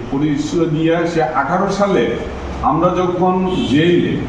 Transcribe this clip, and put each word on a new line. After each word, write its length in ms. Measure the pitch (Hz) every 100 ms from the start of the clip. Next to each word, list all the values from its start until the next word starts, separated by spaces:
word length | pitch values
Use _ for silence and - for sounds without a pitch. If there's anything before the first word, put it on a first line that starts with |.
| -
পরিচয় 540 | 139 151 143 - 175 160
দিয়া 420 | 151 160 170 170
সে 160 | 160
আঠারো 480 | 151 - 135 185 196
সালে 440 | - 196 175 - - - - - -
আমরা 280 | - 156 180
যখন 680 | 175 180 170 185 185 185 - 113
জেলে 480 | 139 170 170 95 -